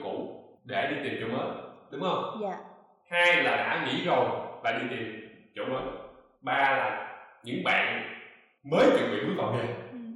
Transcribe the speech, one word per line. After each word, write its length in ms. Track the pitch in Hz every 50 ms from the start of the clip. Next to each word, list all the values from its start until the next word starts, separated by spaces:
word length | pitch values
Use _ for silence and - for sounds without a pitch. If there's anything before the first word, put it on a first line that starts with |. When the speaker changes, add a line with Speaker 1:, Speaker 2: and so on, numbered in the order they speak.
| -
Speaker 1:
cũ 400 | - - - - - - - - - - _ _
để 220 | - 101 - - -
đi 180 | 147 - - -
tìm 80 | - -
chỗ 160 | - - -
mới, 100 | - - - - - - - - - - -
đúng 100 | 139 143
không? 380 | 185 180 156 139 - - - 214 208
Speaker 2:
Dạ. 140 | 190 175 - - - - - - _ _ _ _ -
Speaker 1:
Hai 340 | 175 175 175 175 175 - 127
là 120 | - -
đã 300 | - - - 165 165 -
nghỉ 200 | - - - -
rồi 200 | 170 147 123 - - - - - - - - 120
và 80 | 117
đi 160 | 117 - - -
tìm 400 | 123 113 113 110 107 107 - - - - - _ -
chỗ 100 | 104 110
mới. 160 | 123 131 131 131 - - - - - - - - _ _ _
Ba 120 | 131 135 139
là 600 | 139 135 139 139 135 - - - - - - - - - - - - -
những 200 | 120 - - -
bạn 520 | - - - - - - - - - - - - - - - _ _ _ _ -
mới 220 | 135 160 220 269 - - -
chuẩn 120 | - -
bị 60 | - - -
bước 60 | - 185
vào 160 | - - 120 117
nghề. 140 | - - 117 - - - -
Speaker 2:
Ừ. 60 | - - - - -